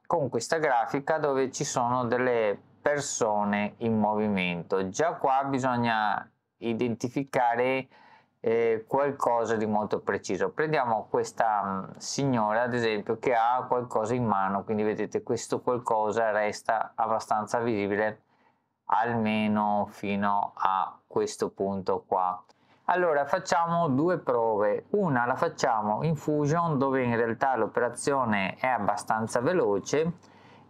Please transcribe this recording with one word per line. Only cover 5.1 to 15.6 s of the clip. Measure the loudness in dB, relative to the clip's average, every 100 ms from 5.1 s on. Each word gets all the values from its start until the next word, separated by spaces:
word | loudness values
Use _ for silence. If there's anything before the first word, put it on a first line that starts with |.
qua | 0 0 0
bisogna | 0 -2 0 0 0 0 0 -4 -8 _ _ -8
identificare, | -6 -2 -2 -2 -4 -4 -2 0 2 2 0 0 -6 -20 -20 -20 _ -6
eh, | 0 2 2 0 0
qualcosa | 0 0 0 0 0 0 0
di | 0
molto | 0 -2 -4
preciso. | -2 -4 -2 -2 -2
Prendiamo | -2 0 0 0 -2 -2
questa, | -2 -2 2 2 2
mm, | 0 -4 -6 -10
signora | -8 -2 2 2 2 2
ad | 2
esempio | 2 0 0 -2 0
che | 2
ha | 2 2 2 2
qualcosa | 0 0 -2 0
in | 0
mano, | 2 2 2 -2
quindi | 0 0
vedete | 0 0 -2 -4
questo | -2 -4 -2 -2